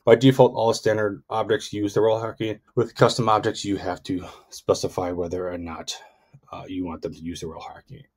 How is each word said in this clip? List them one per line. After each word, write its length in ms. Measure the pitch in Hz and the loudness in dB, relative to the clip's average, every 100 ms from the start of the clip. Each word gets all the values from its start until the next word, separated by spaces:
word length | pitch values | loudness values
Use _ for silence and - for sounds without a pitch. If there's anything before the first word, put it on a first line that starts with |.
| - | 6
By 100 | 113 | 8
default, 380 | 135 131 123 | 8 8 6
all 200 | - 113 | 4 0
standard 500 | 110 110 107 104 101 - | 2 0 2 0 -4 -6
objects 440 | 110 104 107 - | -4 -2 -2 -2
use 200 | 104 101 | -4 -2
the 80 | 107 | 2
role 180 | 110 113 | 2 2
hierarchy. 400 | 113 - 110 104 _ - | -2 -6 -6 -6 _ -4
With 200 | 113 - | -4 2
custom 320 | 117 - 113 | 2 4 2
objects, 380 | 107 107 - 101 | 2 0 -4 -4
you 100 | 95 | -4
have 260 | 92 90 | -4 -6
to 200 | - 92 85 - _ | -6 -8 -8 -18 _
specify 600 | - - 92 92 - 90 | -4 -2 0 -2 -4 -4
whether 380 | 87 85 90 90 | -4 -6 -6 -6
or 80 | 87 | -8
not, 400 | 85 80 80 - - _ _ - _ | -10 -12 -12 -14 -18 _ _ -20 _
uh, 120 | 90 85 | -16 -10
you 180 | 92 90 | -8 -8
want 160 | 80 | -8
them 100 | 85 | -10
to 80 | 78 | -10
use 220 | 82 82 | -12 -10
the 60 | 82 | -12
role 120 | 78 | -12
hierarchy, 460 | - - - - - | -16 -18 -20 -20 -20